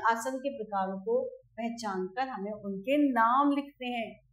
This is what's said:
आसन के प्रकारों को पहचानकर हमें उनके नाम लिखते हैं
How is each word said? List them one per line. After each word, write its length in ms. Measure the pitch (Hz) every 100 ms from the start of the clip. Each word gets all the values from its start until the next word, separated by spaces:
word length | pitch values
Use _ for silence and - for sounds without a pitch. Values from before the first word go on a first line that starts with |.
| 226
आसन 280 | 233 247 262
के 180 | 269 226
प्रकारों 440 | 208 196 190 196
को 240 | 196 247 -
पहचानकर 1000 | - _ - 233 233 220 190 185 196 262
हमें 240 | 208 196
उनके 600 | 208 202 196 196 294 285
नाम 400 | 240 226 262 285
लिखते 340 | 285 277 - 247
हैं 340 | 240 214 - _